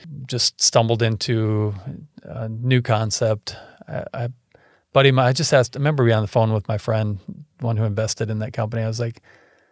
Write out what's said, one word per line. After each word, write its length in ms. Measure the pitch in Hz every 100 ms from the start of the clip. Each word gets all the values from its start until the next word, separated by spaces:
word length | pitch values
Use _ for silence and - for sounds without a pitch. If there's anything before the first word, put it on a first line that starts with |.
| 165 139 131
just 340 | 123 - -
stumbled 400 | - 131 113 117
into 720 | 117 110 - 113 110 107 107 104 131 - 151 -
a 260 | - 120 113
new 360 | 110 123 127
concept. 720 | 120 110 110 - 113 107 - - - - -
I, 160 | - -
I, 140 | - 120 - _ _ _ _ _
buddy, 160 | 135 139
my, 140 | 131 123
I 40 |
just 180 | 131 156
asked, 240 | 139 120 -
I 40 |
remember 260 | 143 147 117
being 120 | 110
on 40 |
the 40 | 104
phone 260 | 123 110
with 140 | 110 -
my 100 | 107
friend, 400 | - 110 107 101 - - 147 -
one 160 | 120 107
who 80 | 110
invested 440 | 101 110 - 110
in 80 | 107
that 140 | 107
company. 300 | - 107 117
I 40 | 110
was 120 | 110
like, 240 | 117 117 _ _ _ _ _